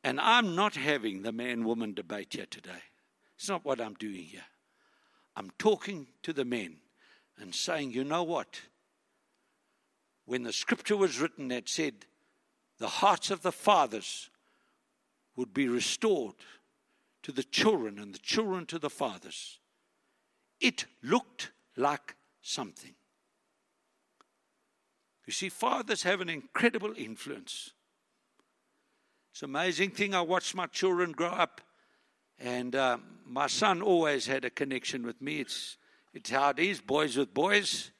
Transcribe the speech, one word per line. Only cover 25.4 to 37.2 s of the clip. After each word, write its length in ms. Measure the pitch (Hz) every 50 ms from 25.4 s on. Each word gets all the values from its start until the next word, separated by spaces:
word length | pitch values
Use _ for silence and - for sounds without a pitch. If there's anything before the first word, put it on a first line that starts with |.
| 190 185
fathers 540 | - - 220 254 285 262 226 - 220 -
have 180 | - 175 202 185
an 80 | 180 170
incredible 640 | 165 147 - - - - 240 - - 220 190 214 220
influence. 760 | - - 110 113 - - 135 - 104 - - - - - - _ _ _ _ _ _ _ _ _ _ _ _ _ _ _ _ _ _ _ _ _ _ _ _ _ _ _ _ _ _ _ _
It's 120 | _ -
an 80 | 147 139
amazing 420 | 135 147 175 185 165 143 196 196
thing. 220 | - - 208 196 196
I 60 | 180
watched 340 | 175 160 185 180 - - -
my 120 | 190 175
children 460 | 160 - - 185 190 180 175 180 170
grow 160 | 151 143 170 170
up, 320 | 180 185 170 - - - - _ _ _ _ _ _ _ _ _ _ _ _ _ _ _
and, 340 | - 123 123 123 123 123 120
uh, 240 | 135 135 127 120 123 - - - - -
my 220 | - 123 135 143
son 360 | 131 - - 214 208 185 170
always 440 | 202 214 180 170 160 151 143 131 -
had 180 | 120 135 135 127
a 60 | 123
connection 540 | _ - 143 135 131 123 - - - 131 117
with 180 | 117 113 _
me. 160 | 127 143 147 147
It's, 400 | 127 - - - - - - _ _ _ _ _ _ _
it's 160 | - - - -
how 220 | 120 135 139 143
it 80 | 135 127
is, 220 | 170 196 190 -
boys 360 | - - 135 147 156 147 117
with 160 | 135